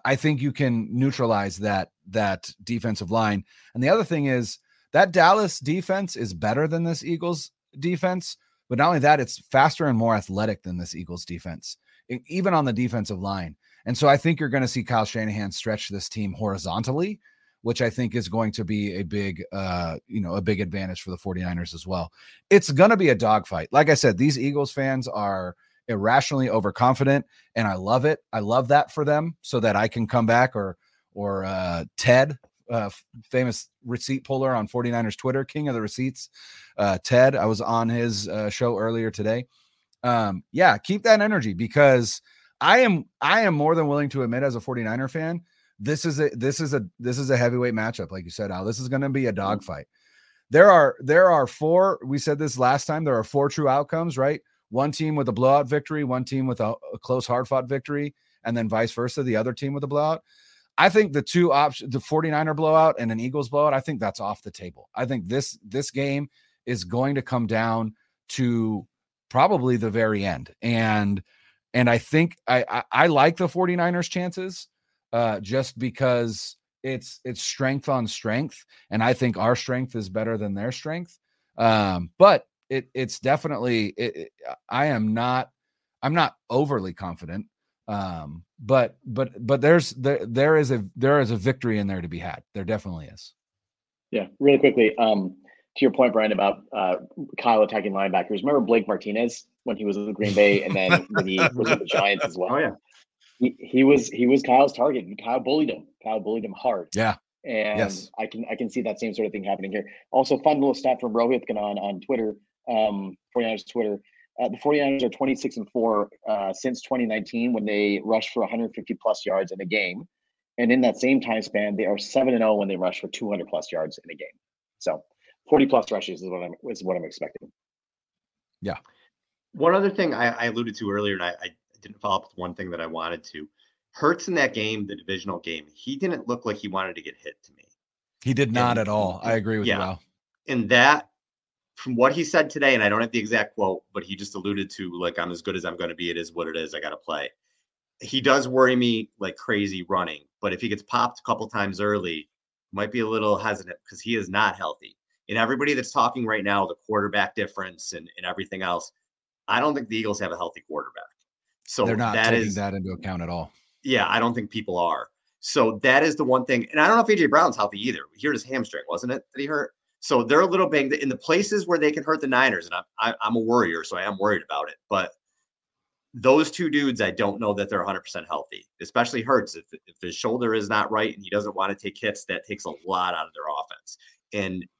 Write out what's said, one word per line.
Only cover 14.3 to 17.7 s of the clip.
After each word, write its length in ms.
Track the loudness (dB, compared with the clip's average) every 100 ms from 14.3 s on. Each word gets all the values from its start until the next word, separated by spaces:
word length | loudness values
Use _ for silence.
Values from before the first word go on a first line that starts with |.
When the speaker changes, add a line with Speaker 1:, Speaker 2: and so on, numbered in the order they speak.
| 0
Speaker 1:
you're 100 | 0
gonna 180 | 0 0
see 160 | -2
Kyle 220 | -2 -2 0
Shanahan 460 | -4 -4 -4 -6
stretch 380 | -6 -6 -6 -6
this 200 | -10 -10
team 240 | -6 -6
horizontally, 840 | -4 -4 -4 -4 -4 -4 -2 -4 -6 _ _ _ _
which 200 | -6